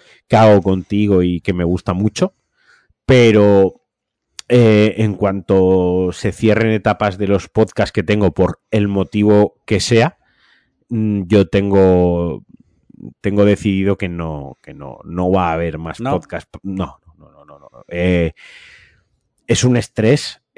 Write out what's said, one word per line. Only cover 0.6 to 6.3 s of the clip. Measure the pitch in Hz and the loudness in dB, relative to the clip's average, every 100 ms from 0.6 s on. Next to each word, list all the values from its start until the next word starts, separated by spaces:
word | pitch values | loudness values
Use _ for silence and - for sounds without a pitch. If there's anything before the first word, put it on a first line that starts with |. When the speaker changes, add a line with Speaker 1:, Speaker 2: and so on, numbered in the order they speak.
Speaker 1:
contigo | 95 95 87 104 104 95 | 2 -2 -2 -2 0 2
y | 90 87 | 0 -2
que | - | -6
me | 90 | -4
gusta | 85 90 - | -4 -4 -4
mucho, | 90 107 - - - _ _ _ _ _ _ | -4 -4 -6 -10 -14 _ _ _ _ _ _
pero, | - 131 117 104 104 101 95 - _ _ _ _ _ - - | 0 4 4 4 4 4 2 -2 _ _ _ _ _ -20 0
eh, | 123 113 107 107 101 | 2 4 4 2 0
en | 110 | -4
cuanto | 95 101 98 87 95 92 95 90 90 92 | -2 -4 -4 0 2 2 2 0 -2 -4
se | - 107 | -4 -8